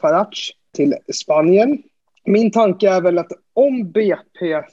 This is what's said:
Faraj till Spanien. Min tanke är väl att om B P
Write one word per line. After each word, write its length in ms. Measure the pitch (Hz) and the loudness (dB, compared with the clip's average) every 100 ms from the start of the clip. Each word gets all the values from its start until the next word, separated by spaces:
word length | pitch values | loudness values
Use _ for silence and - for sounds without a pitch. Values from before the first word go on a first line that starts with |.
Faraj 260 | 156 165 208 - - - _ - | 0 0 -2 -8 -14 -16 _ -4
till 200 | 143 139 - | -2 -2 -8
Spanien. 720 | - - 151 156 190 240 294 - _ _ _ - | -12 -2 0 4 4 2 -2 -8 _ _ _ -2
Min 240 | 202 226 | 0 2
tanke 380 | 233 214 185 202 | 2 0 2 0
är 120 | 185 | 2
väl 160 | 180 175 | 0 0
att 140 | 170 - _ | -4 -12 _
om 380 | - 277 254 190 | 0 0 0 -4
B 240 | 180 214 165 - - | -2 -2 -2 -8 -8
P 220 | 175 156 - | -6 -4 -8